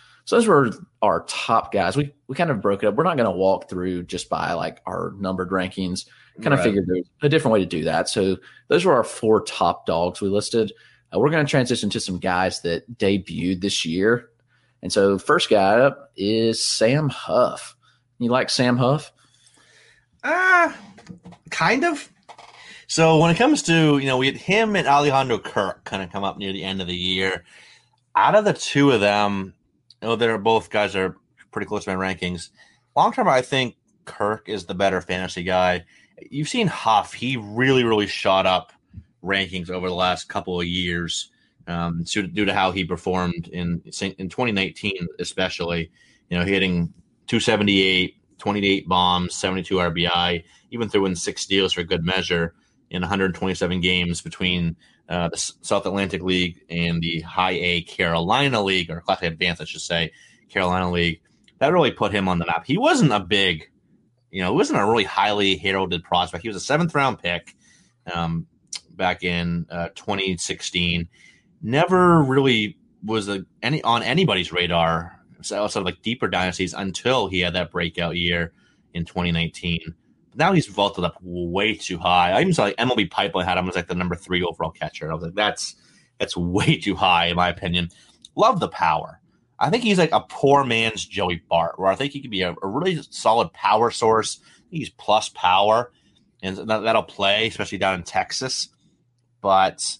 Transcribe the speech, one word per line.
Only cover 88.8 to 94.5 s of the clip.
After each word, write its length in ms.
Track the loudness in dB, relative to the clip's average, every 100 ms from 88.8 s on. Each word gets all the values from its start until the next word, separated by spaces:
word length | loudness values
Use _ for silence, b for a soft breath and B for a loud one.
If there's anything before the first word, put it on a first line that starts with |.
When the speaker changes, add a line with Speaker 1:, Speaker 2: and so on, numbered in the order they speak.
| 0 0 -4 -16 _ _ _ -4
Speaker 2:
I 100 | -2
think 140 | 0
he's, 160 | 2 2
like, 140 | 4
a 80 | 2
poor 420 | -2 0 4 4
man's 420 | 4 0 0 -4 -8
Joey 380 | -4 -2 -4 -2
Bart, 280 | 0 0 0
where 140 | 0
I 40 | 0
think 180 | -4
he 80 | -6
could 100 | -8
be 120 | -4
a, 120 | -4 -4
a 40 | -6
really 340 | -2 -2 -4 -8
solid 420 | -2 2 2 0
power 400 | -2 2 4 2
source. 480 | 2 2 4 0 -8 b